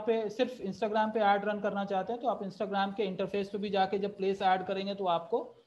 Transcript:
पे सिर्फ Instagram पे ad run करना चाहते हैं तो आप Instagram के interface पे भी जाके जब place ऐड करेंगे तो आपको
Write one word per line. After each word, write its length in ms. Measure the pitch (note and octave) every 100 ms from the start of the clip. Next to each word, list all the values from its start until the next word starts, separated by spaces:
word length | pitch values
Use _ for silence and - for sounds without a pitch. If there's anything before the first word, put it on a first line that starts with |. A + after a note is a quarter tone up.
| A3
पे 220 | A3+ G#3+
सिर्फ 280 | G#3+ B3+ -
Instagram 520 | F#3+ F#3 A3 G#3+ A3
पे 60 | A3
ad 260 | G3+ G3+ G#3
run 140 | G#3
करना 260 | G3+ G3 G3
चाहते 280 | F#3+ F#3+
हैं 80 | A#3+
तो 60 | B3+
आप 140 | G3+
Instagram 520 | G3 - G3 G3 G3+ G3+
के 60 |
interface 460 | G3 F#3 F#3+ G3+ G3
पे 80 | G3+
भी 120 | G#3
जाके 300 | F#3+ F#3+ G3
जब 180 | G3 G3
place 240 | F#3+ G3
ऐड 240 | F#3+ F#3 F#3
करेंगे 280 | F#3+ G3 G3
तो 100 | F#3
आपको 340 | E3 - B3 - -